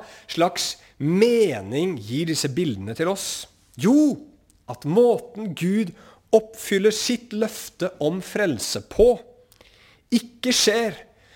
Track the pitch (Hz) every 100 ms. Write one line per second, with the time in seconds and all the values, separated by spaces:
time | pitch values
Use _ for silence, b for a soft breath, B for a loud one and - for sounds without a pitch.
0 | B B B - 175 185 - - b b
1 | 143 185 233 233 202 113 98 131 185 147
2 | 104 131 165 151 143 131 170 98 101 113
3 | 165 196 - - - _ _ - 170 285
4 | 302 - - _ _ _ - 123 143 190
5 | 240 208 - 202 214 151 175 208 190 -
6 | B B B 220 214 - - 196 208 208
7 | - 233 - 208 220 - - - 180 -
8 | 156 185 - - 196 113 - 107 - -
9 | 233 233 - _ _ b b b b b
10 | b 240 - _ 254 240 - 220 226 -
11 | - b b